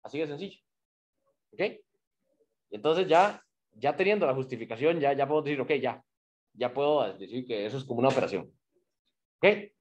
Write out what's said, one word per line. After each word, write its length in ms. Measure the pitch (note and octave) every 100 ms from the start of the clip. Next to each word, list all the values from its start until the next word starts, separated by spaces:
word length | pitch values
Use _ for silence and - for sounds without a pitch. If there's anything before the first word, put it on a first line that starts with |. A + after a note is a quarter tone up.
Así 160 | - C#3+
de 80 | D3+
sencillo. 340 | C#3+ G3 - _ _ _ _ _ _ _ _ _
¿Ok? 80 | -
Y 1160 | G#3 - _ _ _ _ _ _ _ _ _ G#2+
entonces 300 | D3 E3 F3+
ya, 380 | E3 G3+ G#3 _ _ _
ya 200 | A2 C3+
teniendo 320 | C#3+ F#3+ G#3 D#3
la 80 |
justificación, 640 | C3 C3 A#2+ A2+ A#2 D3 E3+
ya, 140 | C#3
ya 160 | C#3 C#3
puedo 140 | D3+
decir, 180 | C#3+ C#3+
"Ok, 120 | B2
ya. 280 | D3 B2 - _ _ _ _ _
Ya 180 | G#2 B2
puedo 400 | C3 C#3+ D3+ G#2+ F#2
decir 280 | F#2 A#2+ B2+
que 200 | A2 G#2
eso 100 | C3+
es 80 |
como 160 | C3+ A#2
una 80 | C3
operación". 380 | C3 F2 F#2 - _ _ _ _ _ _ _ _ _
¿Ok? 360 | F#3 G#3 - _